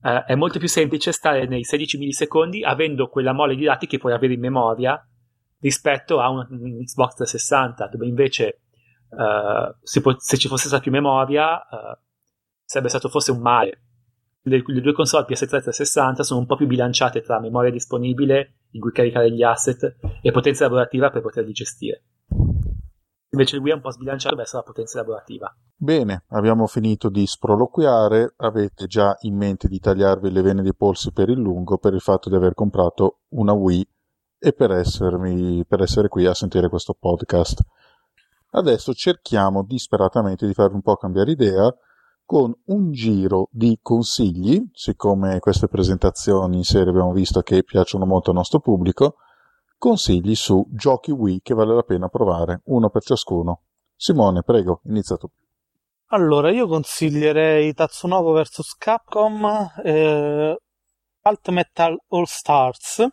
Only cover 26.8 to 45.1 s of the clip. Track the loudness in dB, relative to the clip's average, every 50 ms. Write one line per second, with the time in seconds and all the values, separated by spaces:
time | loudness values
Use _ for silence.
26.8 | 0 0 -2 0 -2 -2 0 0 0 0 -2 -6 0 2 4 4 2 0 _ 0
27.8 | 2 4 4 4 4 4 4 2 2 0 _ _ -4 -2 0 0 -2 -2 -4 _
28.8 | -12 -4 0 2 2 2 2 -2 -4 -4 -2 -2 0 -2 -2 -2 -2 -4 -4 0
29.8 | 0 0 2 4 4 2 2 2 0 -2 0 2 2 2 2 2 0 -2 -2 _
30.8 | 0 0 0 0 -6 -6 -2 0 0 2 2 0 0 -2 -2 -4 -2 -2 -4 0
31.8 | 2 0 0 0 0 0 0 0 0 0 0 2 2 2 2 0 -2 -2 2 2
32.8 | 0 0 2 0 0 0 0 _ _ _ -4 -2 0 2 2 2 2 2 2 0
33.8 | -2 _ _ _ _ _ _ _ _ _ _ _ 0 0 2 _ 2 2 2 2
34.8 | 0 -2 -2 -2 -2 -2 -2 -2 -4 -2 -2 -2 -2 -2 -2 -2 -2 _ 0 0
35.8 | 0 0 2 2 0 0 2 2 2 2 2 0 -4 -2 0 0 0 2 0 -2
36.8 | -6 -6 -10 _ -2 -2 -2 -2 -2 _ 0 0 2 0 -2 -8 -8 _ _ _
37.8 | _ _ _ _ _ _ _ _ _ _ _ _ _ _ -4 0 2 2 0 0
38.8 | 0 -6 -8 -2 -2 -2 -2 -2 _ -2 0 2 2 2 0 -2 -4 -4 -6 -8
39.8 | -6 -4 0 0 0 2 0 0 -2 -2 -4 -4 -4 -4 0 2 2 2 2 0
40.8 | 0 0 0 0 -2 -4 0 0 0 0 2 2 2 2 4 4 2 2 2 _
41.8 | _ _ _ _ _ _ _ _ _ _ 2 2 2 2 0 _ _ -4 -2 0
42.8 | 0 -2 -2 -2 0 0 2 2 2 2 2 0 0 -2 _ 0 2 2 2 0
43.8 | _ 0 0 0 0 -2 -2 0 0 0 0 -2 0 2 2 2 0 -4 _ -10
44.8 | -6 -6 -6 _ 0 0